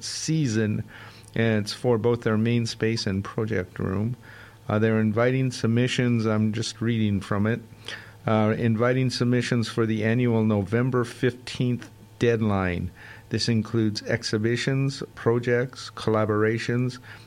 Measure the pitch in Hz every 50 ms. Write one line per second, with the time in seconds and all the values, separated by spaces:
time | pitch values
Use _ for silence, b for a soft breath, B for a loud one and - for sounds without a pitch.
0 | - - - - - - 160 160 147 123 107 113 110 104 107 110 107 B B B
1 | B B B B B B - - 113 113 110 107 101 104 - - - 127 120 110
2 | 104 120 120 117 - 117 110 107 110 117 120 120 117 113 - - 113 113 113 110
3 | - 110 95 98 101 - - - 110 107 110 98 90 - - - - 98 95 98
4 | 107 120 123 B B B B B B B B B B - 107 107 110 110 110 110
5 | 107 107 101 113 120 127 131 131 131 127 120 - - 113 113 120 123 123 - -
6 | 123 120 120 113 110 110 107 107 107 110 107 117 113 - - - 113 117 117 113
7 | 107 104 101 92 87 - 110 101 101 107 120 - - - B B B B B B
8 | B B B B - 107 110 110 107 107 110 107 120 117 110 107 120 123 127 131
9 | 131 123 - - 127 120 123 123 120 - 127 120 110 - - 120 117 110 110 107
10 | 104 110 113 127 123 120 113 113 110 110 107 104 98 90 107 117 127 131 127 123
11 | 120 120 - - 131 123 120 - - - - - 127 123 120 117 - - - -
12 | - - - - 123 117 117 110 113 107 101 95 92 90 87 87 90 85 B B
13 | B B B B B - 113 110 - - 117 110 104 - - 117 110 110 107 -
14 | - - 117 117 - - - 107 107 113 120 117 - 139 135 135 135 135 135 -
15 | - - - - - 117 117 123 120 127 120 120 127 139 - - - - - -
16 | - 113 110 107 110 101 107 107 107 110 117 113 - - 120 123 127 123 123 -
17 | B B B B B